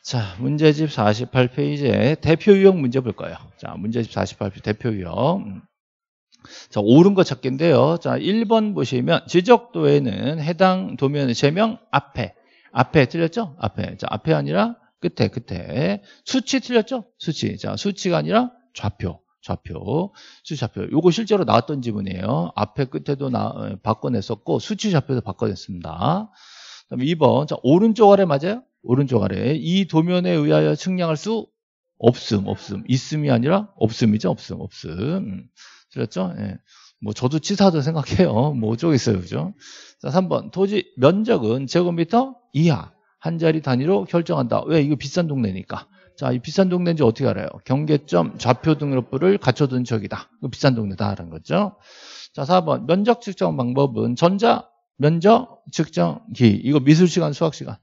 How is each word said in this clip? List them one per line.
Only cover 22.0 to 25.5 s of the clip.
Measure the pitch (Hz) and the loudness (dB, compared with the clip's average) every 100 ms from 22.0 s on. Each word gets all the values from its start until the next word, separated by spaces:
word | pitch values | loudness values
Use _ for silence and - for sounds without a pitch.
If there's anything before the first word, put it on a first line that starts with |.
| 95 92 98 143 170 - | -6 -6 -4 -2 -4 -4
앞에 | 107 - | -6 -4
끝에도 | 127 - - 139 139 | -6 -6 -6 -6 -4
나-, | 113 107 | -4 -4
어, | - 104 98 | -8 -10 -8
바꿔냈었고 | 110 113 143 117 - 113 - 143 | -4 -4 -2 -4 -6 -8 -4 -4
수치 | - 196 208 | -4 -6 0
좌표도 | 165 - 131 | -2 0 -6
바꿔냈습니다. | - 92 110 | -6 -6 -6